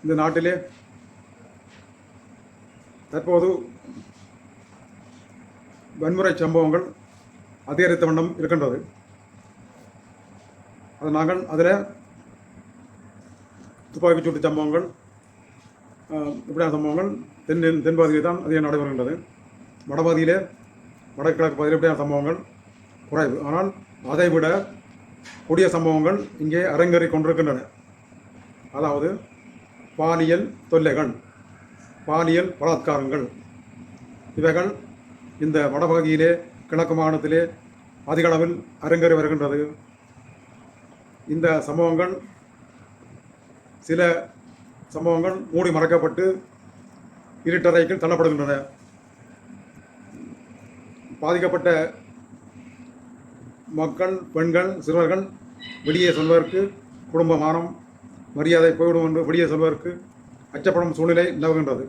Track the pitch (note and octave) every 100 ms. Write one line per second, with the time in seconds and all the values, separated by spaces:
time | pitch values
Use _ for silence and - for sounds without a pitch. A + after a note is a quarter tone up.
0 | D#3 D#3 D#3 E3 E3+ F3+ - - - -
1 | - - - - - - - - - -
2 | - - - - - - - - - -
3 | - D3+ D#3+ F3 F3+ F3+ - - - -
4 | - - - - - - - - - -
5 | - - - - - - - - - -
6 | D#3 F#3 F#3+ E3 D#3+ D#3+ D#3+ E3 - -
7 | - - - - - - - D3 F3+ E3+
8 | E3 D#3+ E3+ E3+ D#3+ E3 C#3 B2+ - -
9 | _ - - - - - - - - -
10 | - - - - - - - - - -
11 | D3+ D3+ D#3+ F#3 - D#3 E3+ G3+ G3+ -
12 | - - - - - - - - - -
13 | - - - - - - - - - -
14 | F3 E3 E3 D#3 D#3 D3+ D3+ D#3+ F3+ -
15 | - - _ _ - - - _ - -
16 | - D#3 D3 B2 A2+ D3 E3 D3+ D3+ D#3
17 | G3+ G3+ - - - E3 E3 E3 D#3 E3
18 | D#3+ D3+ E3 F3 - D#3 D3+ D3 C#3 C3
19 | B2 E3+ - - - - - - - C#3+
20 | E3 D#3+ D#3+ F#3 C#3+ - - - - -
21 | - - D3+ D#3 D#3+ C#3 D3+ D#3+ E3 D3
22 | D3 C#3+ C#3+ - - - - - - -
23 | - D#3 C#3+ B2+ C#3+ D#3+ F#3+ - - -
24 | B2+ D#3 F3 D#3+ D#3 F#3+ F#3+ - - -
25 | - - - - - E3+ F#3+ E3+ D#3+ D#3
26 | D#3 G3+ - - D#3 E3 F3+ D3 F3 F3
27 | E3 D#3+ D#3 D#3+ D3+ C3 - - - -
28 | - - - - - - - C3+ D3+ C#3+
29 | D#3+ G#3+ - - - - - - - -
30 | D#3 E3 D#3+ E3+ A3 - - E3 D#3 C3+
31 | C#3 - - - - - - - - -
32 | - D#3 E3 E3 F3+ - D3 D#3+ D#3+ C#3+
33 | C3+ C#3+ B2 - - - - - - -
34 | - - - - D#3+ D#3+ F#3+ G3+ - -
35 | - - - - D#3 D#3 C#3+ C#3 E3 E3
36 | D#3 D#3 D#3+ E3+ - - - D#3+ E3 D#3+
37 | D#3 D#3 D3 D#3+ E3+ - - - - -
38 | - E3 E3 D#3+ E3+ E3+ - - D3+ E3+
39 | E3 D#3+ D3+ D3+ C#3+ C#3+ D3+ D3 - -
40 | - - - - - - - - - -
41 | - - - D3+ E3 D#3 - D#3 E3+ E3
42 | F3+ F#3+ - - - - - - - -
43 | - - - - - - - - - E3
44 | F3 E3+ - - - - - - - D#3
45 | E3 E3 F3+ F#3 - D#3+ F#3 D#3 E3 E3
46 | D#3+ E3 F#3 F#3 - - - - - -
47 | - - - - - F3 F3 E3+ E3 F#3
48 | E3 E3+ E3 D3+ C#3+ C#3 C#3 - - -
49 | - - - - - - - - - -
50 | - - - - - - - - - -
51 | - - D3+ F3 F3 F3+ E3+ D#3+ E3 -
52 | - - - - - - - - - -
53 | - - - - - - - D#3 D#3 -
54 | F#3 F#3+ F3+ D#3+ E3 E3+ F#3 F#3+ D3 E3
55 | E3 F#3+ F#3+ - - - - - - D#3+
56 | F3+ D#3 D#3 E3+ D#3+ F#3 G3 - - -
57 | - D#3+ E3 D#3+ D#3 D#3+ F3 - - -
58 | - - - C#3+ D3+ E3+ E3 D#3 E3+ E3
59 | D#3+ D#3+ D#3 E3 E3 D#3 D#3+ D3 F3 F3
60 | - - - - - C#3+ F#3 E3+ F3 D#3
61 | E3 E3+ F3+ - D#3 D#3+ C#3+ B2